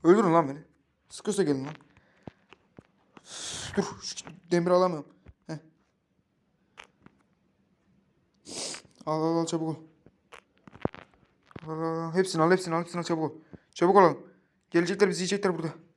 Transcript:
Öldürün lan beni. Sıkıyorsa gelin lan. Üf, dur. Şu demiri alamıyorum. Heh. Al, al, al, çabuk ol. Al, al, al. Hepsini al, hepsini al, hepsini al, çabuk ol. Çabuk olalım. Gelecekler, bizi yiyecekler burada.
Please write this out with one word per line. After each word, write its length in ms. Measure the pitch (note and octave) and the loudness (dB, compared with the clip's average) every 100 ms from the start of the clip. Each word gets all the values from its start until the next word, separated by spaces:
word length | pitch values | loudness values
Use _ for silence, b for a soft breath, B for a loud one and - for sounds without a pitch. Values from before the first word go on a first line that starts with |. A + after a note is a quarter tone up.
Öldürün 280 | E3 G3+ G3 | 6 6 6
lan 140 | E3 D3 | 4 2
beni. 100 | C#3+ - _ _ _ _ | -6 -16 _ _ _ _
Sıkıyorsa 340 | - - F#3+ | -12 -6 -2
gelin 220 | E3 C3+ | 0 0
lan. 100 | C#3 D#3 b b b b b _ _ - _ - _ _ _ - | -4 -14 b b b b b _ _ -20 _ -20 _ _ _ -20
Üf, 540 | - - - - - - | -18 -14 -12 -10 -6 -4
dur. 80 | - - | -6 -8
Şu 240 | - - - - _ | -12 -14 -16 -20 _
demiri 220 | F3 F3 | -2 2
alamıyorum. 360 | F3+ F#3 D#3+ C#3+ _ - _ - | 2 2 -2 -12 _ -20 _ -14
Heh. 100 | D#3 - _ _ _ _ _ _ _ _ _ _ _ - _ - _ _ _ _ _ _ _ _ _ _ _ _ _ - B B B B _ - | -14 -14 _ _ _ _ _ _ _ _ _ _ _ -20 _ -20 _ _ _ _ _ _ _ _ _ _ _ _ _ -18 B B B B _ -6
Al, 160 | D#3 | -2
al, 140 | D#3+ E3 | 0 0
al, 100 | E3 | -2
çabuk 220 | E3 D#3+ | -4 -4
ol. 80 | D3+ - _ _ _ _ - _ _ - - - - - _ _ _ _ - D3+ | -8 -14 _ _ _ _ -20 _ _ -20 -12 -12 -12 -20 _ _ _ _ -20 -12
Al, 40 | |
al, 280 | D#3+ E3 D#3+ | -8 -6 -6
al. 160 | E3 | -4
Hepsini 280 | E3+ F#3 E3+ | 0 0 2
al, 80 | D#3+ | 4
hepsini 240 | F#3 F3+ | 2 0
al, 60 | E3 | -6
hepsini 200 | E3+ F3 | -4 -8
al, 40 | |
çabuk 200 | E3 E3 | -4 -4
ol. 120 | D#3 - B B B | -4 -8 B B B
Çabuk 220 | - F3 G3 | 0 6 8
olalım. 300 | F3 C#3 b b b b _ | 8 6 b b b b _
Gelecekler, 380 | E3+ E3+ G3 G3+ | 0 0 2 2
bizi 120 | E3+ | 2
yiyecekler 320 | F3+ G3 G3 | -4 -2 -2
burada. 200 | E3 D#3+ - _ | -2 -8 -10 _